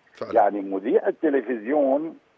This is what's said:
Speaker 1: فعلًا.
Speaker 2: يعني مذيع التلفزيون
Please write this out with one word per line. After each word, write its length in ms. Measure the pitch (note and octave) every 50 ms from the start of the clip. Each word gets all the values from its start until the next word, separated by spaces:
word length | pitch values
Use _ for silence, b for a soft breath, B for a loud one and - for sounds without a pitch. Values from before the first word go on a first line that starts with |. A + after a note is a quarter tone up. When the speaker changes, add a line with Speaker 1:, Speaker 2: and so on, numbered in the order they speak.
| _ _ _
Speaker 1:
فعلًا. 200 | - - - -
Speaker 2:
يعني 260 | A2+ G#2 G2+ G2+ G2+
مذيع 480 | G2 G2 F#2+ F#2+ F#2+ A#2 E3 - - -
التلفزيون 1080 | - - - D#3+ C#3 C3+ A2 G#2+ B2+ A2+ G#2 A2+ C#3+ D3+ C#3+ C3+ C3+ D3 D#3+ E3 - - _ _ _